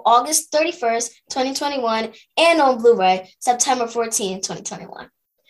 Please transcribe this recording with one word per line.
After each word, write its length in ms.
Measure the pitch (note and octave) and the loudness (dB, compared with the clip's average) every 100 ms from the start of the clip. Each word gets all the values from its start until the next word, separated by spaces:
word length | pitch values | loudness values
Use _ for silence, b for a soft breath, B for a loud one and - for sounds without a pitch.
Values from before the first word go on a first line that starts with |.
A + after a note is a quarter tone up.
| A3 | 4
August 440 | B3 D4 D#4 - | 4 2 -4 -2
thirty-first, 720 | D4+ E4 - A#3 A3+ A#3 _ - | -2 -2 -2 -2 -2 -6 _ -10
twenty 220 | B3+ C4 | -4 -4
twenty-one, 600 | C4+ C#4+ C#4 A3+ A3 A3 B B - | -2 -4 -2 -2 -2 -6 B B 2
and 240 | E4 D#4+ | 4 4
on 160 | C4+ A#3+ | 2 4
Blu-ray 520 | A#3 G3+ F#3 F#3 - - | 4 6 4 2 -4 -6
September 460 | B3 B3 C#4 B3+ A3+ | -2 0 0 0 -2
fourteenth, 600 | A#3 A3+ A3+ F#3+ F#3+ F#3+ | -4 -4 -4 -4 -6 -8
twenty 160 | F3 | -10
twenty-one. 480 | - - E3+ - - _ _ _ | -12 -14 -16 -18 -20 _ _ _